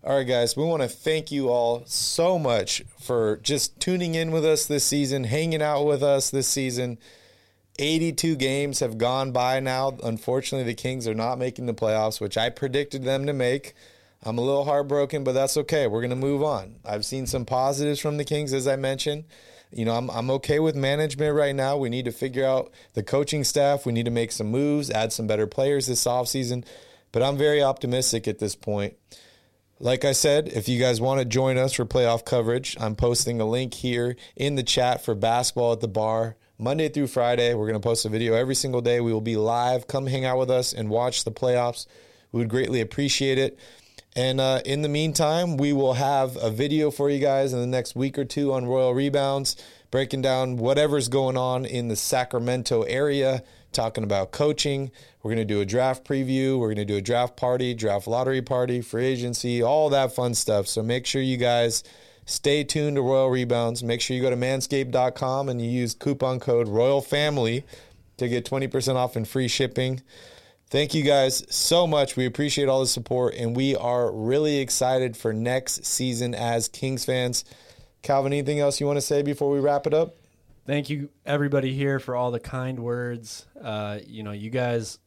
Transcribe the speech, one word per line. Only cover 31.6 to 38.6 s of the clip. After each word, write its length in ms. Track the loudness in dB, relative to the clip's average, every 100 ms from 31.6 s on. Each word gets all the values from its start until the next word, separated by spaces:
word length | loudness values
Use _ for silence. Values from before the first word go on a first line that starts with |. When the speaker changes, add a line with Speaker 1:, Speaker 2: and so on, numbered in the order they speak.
| 0
Speaker 1:
for 140 | 0 0
playoff 360 | 2 4 2
coverage, 540 | 0 0 2 0 -2 -6
I'm 160 | -4 0
posting 460 | 2 2 0 0
a 80 | 0
link 240 | 0 -4
here 420 | -4 -2 0 -2 -4 -12 -4
in 180 | -2
the 80 | -2
chat 420 | 0 2 2 2
for 120 | -2 0
Basketball 580 | 2 2 0 0 0
at 80 | 2
the 60 | -2
Bar. 500 | -2 0 0 -2 -6 _ _
Monday 280 | -4 0 0
through 200 | 0 -2
Friday, 460 | 2 2 4 2 2
we're 100 | 0
gonna 120 | 0
post 260 | 0 0 0
a 40 |
video 260 | 0 2 2
every 200 | 2
single 240 | 0